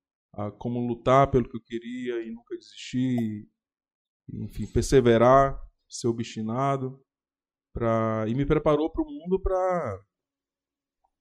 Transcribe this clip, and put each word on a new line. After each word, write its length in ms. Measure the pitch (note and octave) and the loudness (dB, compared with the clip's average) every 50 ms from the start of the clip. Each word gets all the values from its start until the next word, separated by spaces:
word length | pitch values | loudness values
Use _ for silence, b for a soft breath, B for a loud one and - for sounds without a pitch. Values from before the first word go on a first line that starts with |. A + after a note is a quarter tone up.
| _ _ _ _ _ _ - | _ _ _ _ _ _ -12
a 180 | G2 G#2 G#2 | -10 -8 -8
como 360 | G2+ - - B2 A#2+ B2 A#2+ | -10 -8 -8 -6 -4 -4 -4
lutar 440 | A#2+ A#2 A#2 - - B2+ C3+ C#3 C#3 | -4 -4 -2 2 4 6 6 6 4
pelo 180 | C#3 C3 A#2+ - | 4 0 0 0
que 80 | - | -6
eu 60 | A#2 - | -12 -14
queria 600 | _ A#2 A#2 A#2 A#2 B2 B2+ B2+ A#2+ A#2+ A#2 A2+ | _ -12 -12 -10 -10 -12 -10 -8 -6 -6 -6 -8
e 80 | A2+ | -8
nunca 260 | A2+ A#2 - _ - | -12 -14 -14 _ -16
desistir, 920 | - - - - - - - - B2+ B2+ C3 B2+ A#2+ A#2 A2 G#2+ G#2 G#2+ - _ _ _ _ _ _ _ _ _ _ _ _ _ _ _ - | -16 -14 -20 -20 -18 -14 -6 -4 -2 -2 0 0 -2 -2 -4 -6 -8 -12 -16 _ _ _ _ _ _ _ _ _ _ _ _ _ _ _ -16
e, 160 | - A2+ A2 | -12 -10 -10
enfim, 220 | G#2 - - G#2+ | -10 -8 -10 -10
perseverar, 920 | G2 - A#2+ A2+ - - C#3 B2 A#2+ A2+ A2+ A2+ B2 C3 C3+ C#3 C#3 C3+ - - - _ _ _ _ | -2 -2 -2 0 4 4 6 6 6 6 6 8 8 8 6 6 4 0 -6 -12 -16 _ _ _ _
ser 200 | - - - A#2+ | -16 -6 -4 -4
obstinado, 960 | A#2 A2+ A#2 - - A#2 A2 G#2+ A2+ B2 C3+ C#3 C#3 C3+ C3 C3 C3+ C#3 _ _ _ _ _ _ _ _ _ _ _ _ _ _ _ | -2 -2 -6 -8 -8 -8 -6 -6 -4 -2 0 0 -2 -2 -4 -8 -10 -12 _ _ _ _ _ _ _ _ _ _ _ _ _ _ _
pra, 520 | - A#2 A2+ A2+ A2+ A2+ A2+ A2 A2 A2 G#2+ | -4 -2 0 0 2 0 0 -2 -2 -2 -2
e 60 | A#2 | -2
me 120 | C3+ C#3 | -2 0
preparou 440 | C#3+ D3+ D3 D3+ D#3+ D3 D3 D#3 - | 2 2 2 2 2 2 2 0 -2
pro 140 | - - D#4+ | -2 -4 -6
mundo 360 | D4+ D4 D4 D#4+ F3+ F#3 F#3+ | -6 -8 -10 -4 -2 -2 -2
pra, 600 | F#3 - F#3+ F#3 F#3 F#3 F#3 F3 D#3 B2 G2 F#2 - _ _ _ _ _ _ _ _ _ _ _ _ _ _ _ _ _ _ _ _ _ _ _ | 0 -2 -2 0 0 0 0 -2 -2 -4 -6 -8 -12 _ _ _ _ _ _ _ _ _ _ _ _ _ _ _ _ _ _ _ _ _ _ _